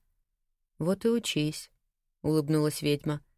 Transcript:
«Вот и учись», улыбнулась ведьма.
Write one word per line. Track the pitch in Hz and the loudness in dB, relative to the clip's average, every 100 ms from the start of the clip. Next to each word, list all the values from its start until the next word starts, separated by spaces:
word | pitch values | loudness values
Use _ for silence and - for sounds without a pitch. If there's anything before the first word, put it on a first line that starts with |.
| _ _ _ _ _ _ _ - | _ _ _ _ _ _ _ -6
«Вот | 156 190 | -2 0
и | 226 | 2
учись», | 233 226 - 151 - - _ _ _ _ _ | 0 0 -2 -2 -4 -12 _ _ _ _ _
улыбнулась | - 156 143 156 151 - | 0 0 2 2 2 0
ведьма. | 147 143 - 147 _ | 0 0 -2 -6 _